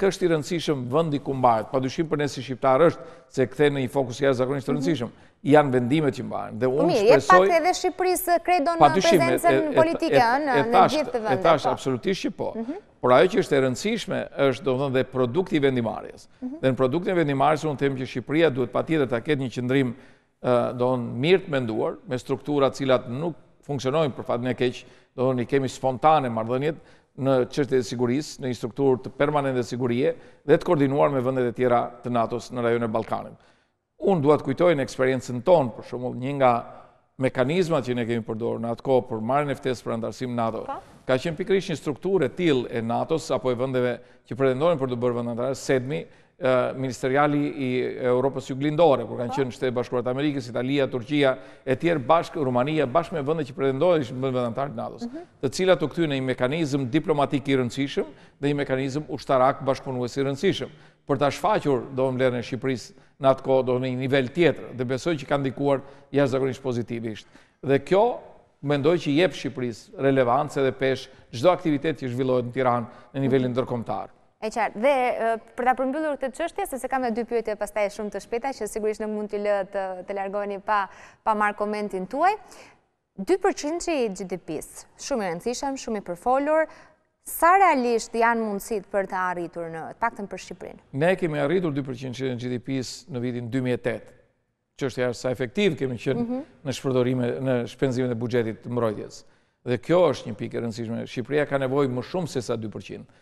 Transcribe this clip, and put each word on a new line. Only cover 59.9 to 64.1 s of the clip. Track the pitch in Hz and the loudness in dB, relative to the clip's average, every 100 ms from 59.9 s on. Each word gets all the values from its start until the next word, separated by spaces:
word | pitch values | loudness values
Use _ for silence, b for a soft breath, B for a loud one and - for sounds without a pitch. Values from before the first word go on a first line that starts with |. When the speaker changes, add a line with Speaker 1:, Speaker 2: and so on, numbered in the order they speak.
| 127 123 139 | -6 -4 -2
Speaker 1:
i | |
rëndësishëm, | 139 139 196 139 117 b b b - | -4 0 0 0 -6 b b b -4
për | 135 | 0
ta | 143 | 2
shfaqur, | - 185 202 147 127 113 | 2 0 2 2 0 -2
do, | 135 131 | -2 0
vlerën | 127 131 123 | 2 0 0
e | |
Shqipërisë | 110 123 135 123 - b b _ | -4 -6 -4 -4 -8 b b _
në | 135 131 | 4 4
atë | |
kohë, | 131 131 127 | 2 2 2
do, | 127 | 0
në | 131 | -2
një | 127 | -4
nivel | 131 | 2